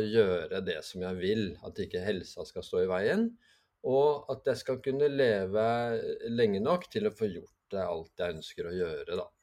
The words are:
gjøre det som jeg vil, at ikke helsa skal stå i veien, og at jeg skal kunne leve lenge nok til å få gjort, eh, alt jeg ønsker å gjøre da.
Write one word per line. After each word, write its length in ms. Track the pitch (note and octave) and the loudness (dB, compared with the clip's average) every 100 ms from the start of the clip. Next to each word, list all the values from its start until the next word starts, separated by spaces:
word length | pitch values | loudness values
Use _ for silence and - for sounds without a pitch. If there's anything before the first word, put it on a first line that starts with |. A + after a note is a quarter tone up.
gjøre 640 | G#2+ A2+ G2 F2 D#2+ F#2+ | 6 6 6 4 0 -4
det 180 | F#2 D#2 | -4 -6
som 200 | - F#2 | -8 -6
jeg 160 | F2+ F#2 | -4 -2
vil, 360 | F#2 A2 F#2+ E2+ | 0 0 0 -6
at 160 | G#2+ - | -12 -8
ikke 240 | - F2+ | -6 -4
helsa 420 | G2 F#2 - - | -2 -4 -6 -12
skal 180 | - F2+ | -10 -10
stå 200 | - F2+ | -2 0
i 60 | F#2 | 2
veien, 480 | F2+ G#2+ F#3+ A#3 - _ _ _ _ | 2 2 2 0 -4 _ _ _ _
og 400 | C3 C3+ D3 C#3+ - | 2 4 4 2 -4
at 120 | C3 - | -2 -2
jeg 100 | A#2+ | -2
skal 220 | - B2+ | -2 -2
kunne 320 | C#3 C3+ D3 | -2 2 2
leve 540 | C#3 B2+ G2+ F#2+ G#2 A2+ A#2 A#2+ A2+ D2 - - | 4 4 4 2 2 2 2 0 -2 -4 -6 -4
lenge 320 | A#2 A2 G2 | 2 2 2
nok 260 | A#2+ F3+ - | 2 0 -2
til 160 | G#2+ G#2 | -2 -2
å 80 | |
få 140 | G2 G#2+ | 0 -4
gjort, 440 | E2+ - _ _ | -4 -14 _ _
eh, 100 | G2 | -4
alt 320 | F2+ E2 E2 - | -2 -4 -8 -4
jeg 180 | F2 D#2+ | -4 -4
ønsker 260 | - - | -10 -8
å 100 | E2+ | -6
gjøre 460 | F2+ F2 D2 E2 F2+ | -2 -2 -4 -4 -6
da. 80 | - _ | -6 _